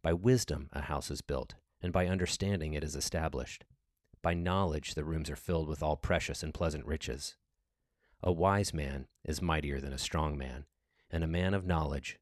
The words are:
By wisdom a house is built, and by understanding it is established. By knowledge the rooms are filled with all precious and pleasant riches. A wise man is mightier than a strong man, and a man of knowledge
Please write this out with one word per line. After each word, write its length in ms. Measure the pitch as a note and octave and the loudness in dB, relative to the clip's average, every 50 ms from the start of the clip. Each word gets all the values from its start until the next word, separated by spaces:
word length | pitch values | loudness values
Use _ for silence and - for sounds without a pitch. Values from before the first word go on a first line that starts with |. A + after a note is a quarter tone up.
By 120 | _ D#2+ E2+ | _ 2 2
wisdom 560 | F2 F#2 A#2+ B2+ B2 - - - D2 D2 - - | 4 6 6 6 6 4 0 -4 -4 -4 -6 -6
a 100 | C#2 C#2 | -6 -4
house 280 | - D2 C#2+ C#2 - | -2 -2 -2 -2 -4
is 120 | - - - | -6 -8 -4
built, 340 | - C#2+ C2 - - - - _ _ _ _ | -2 -2 -2 -2 -4 -10 -20 _ _ _ _
and 120 | - F2+ E2+ | -4 0 2
by 140 | F#2 F#2 | 4 4
understanding 680 | F2+ F#2 F#2 F2+ E2+ - - - G2 G2+ F2+ D2+ D#2 D2+ | 4 4 2 2 0 0 0 0 0 2 0 0 -2 -2
it 100 | D2+ D2+ | -2 -2
is 100 | D#2 C#2+ | -4 -4
established. 720 | C#2 C2+ - - F2 D#2+ D#2 D2 C2 B1+ - - - - _ - _ _ _ _ _ _ _ - - _ | -4 -4 -2 0 0 0 0 -2 -2 -6 -6 -10 -14 -16 _ -20 _ _ _ _ _ _ _ -20 -2 _
By 120 | F2 E2+ | 0 2
knowledge 600 | F2 E2+ F2+ F2+ F#2+ G2 F2 D2+ D2+ C#2 - - | 2 2 2 2 2 2 2 0 -2 -4 -4 -6
the 100 | - D2+ | -4 -4
rooms 260 | D2+ D#2+ D#2+ D#2 D2+ | -2 -2 -2 -2 -4
are 60 | D2 | -6
filled 320 | - - - F2+ E2 D#2+ D2+ | -8 -2 0 0 0 2 0
with 140 | D2+ C#2+ D#2 | -2 -2 0
all 140 | D#2 D#2 | 0 0
precious 460 | D2+ - - F#2 E2+ - - D#2 - - | 0 2 2 2 2 2 0 -4 -4 -6
and 120 | D#2 D2+ | -6 -2
pleasant 320 | - F2+ E2 D2+ D2+ - | 0 0 0 0 -2 -4
riches. 500 | - D#2+ D2+ - - B1 C2 - - - _ _ _ _ _ _ _ _ _ _ _ _ _ _ _ _ _ | -4 -4 -4 -2 -4 -6 -6 -6 -10 -12 _ _ _ _ _ _ _ _ _ _ _ _ _ _ _ _ _
A 120 | - F2 F2+ | 0 2 2
wise 420 | D#2+ F2 F#2+ G2 G2+ G2+ - - | 4 6 4 6 4 2 0 -2
man 320 | E2 D2 C2+ C2+ C#2 C2+ - _ _ _ | -4 -4 -4 -4 -6 -8 -10 _ _ _
is 180 | - D#2 D2+ | -4 -4 -2
mightier 400 | F2+ E2+ D#2+ D#2 D2 C#2+ C#2 C2+ | 2 2 2 2 2 0 -2 -4
than 120 | C2+ C#2+ C2+ | -4 -6 -6
a 60 | C2+ | -4
strong 380 | - - - E2+ D#2 D2+ D2 | -6 -2 0 0 0 0 0
man, 300 | C#2+ C2 C2 B1+ B1+ C#2 _ _ _ _ _ _ _ _ _ | -2 -4 -6 -8 -10 -12 _ _ _ _ _ _ _ _ _
and 140 | - E2 E2 | -2 0 0
a 60 | D#2+ | 2
man 260 | E2 F2 F2+ F#2+ G2 | 2 2 2 2 2
of 100 | G2 F2+ | 0 2
knowledge 540 | F2+ F2+ D#3+ D#3+ D2 C#2+ C#2 - - - - | 2 2 2 2 2 0 -2 -4 -6 -12 -12